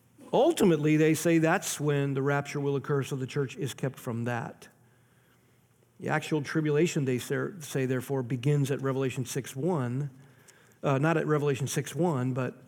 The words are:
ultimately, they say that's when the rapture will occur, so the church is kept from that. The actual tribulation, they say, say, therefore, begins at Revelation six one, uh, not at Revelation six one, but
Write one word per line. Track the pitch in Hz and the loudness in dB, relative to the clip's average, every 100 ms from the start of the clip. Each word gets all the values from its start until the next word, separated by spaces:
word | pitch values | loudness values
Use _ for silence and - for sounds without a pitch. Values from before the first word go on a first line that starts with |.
| _ _ - | _ _ -2
ultimately, | 190 302 330 202 156 151 151 | 2 4 4 4 4 4 4
they | 156 | 6
say | 156 170 165 | 4 4 4
that's | 160 190 - - | 4 2 -2 -2
when | 147 143 139 135 | 0 0 0 0
the | |
rapture | 135 143 143 147 | 0 0 -2 -4
will | 143 139 | -2 -2
occur, | - 143 | 0 -2
so | 131 135 | -2 -4
the | 127 | -4
church | 147 135 - | -4 -4 -4
is | 139 - | -8 -4
kept | 135 - | -6 -6
from | - 117 | -6 -4
that. | 117 120 - - - _ _ _ _ _ _ _ _ _ _ _ _ - | -2 -4 -6 -12 -20 _ _ _ _ _ _ _ _ _ _ _ _ -10
The | - | -2
actual | 151 - 156 | -2 0 -2
tribulation, | 135 160 151 147 170 165 131 | -2 -2 2 2 2 2 0
they | 123 | -2
say, | - 135 139 196 | -2 -4 -4 -8
say, | 143 - 127 | -6 -2 0
therefore, | 127 120 135 | -2 -2 -4
begins | 120 131 131 147 135 | -2 -2 2 2 2
at | 135 | 0
Revelation | 135 131 131 131 117 | -2 0 -2 -2 -4
six | 143 - 135 | -6 -8 -4
one, | 160 170 123 127 143 - - - - - _ _ | -2 0 -2 -2 -6 -8 -20 -20 -20 -20 _ _
uh, | 143 135 | 0 2
not | 156 160 | 4 2
at | 151 | 2
Revelation | 151 147 131 135 | 2 2 0 -2
six | - 127 | -4 -4
one, | 143 180 139 127 | -2 0 2 0
but | 127 127 - | -2 -4 -6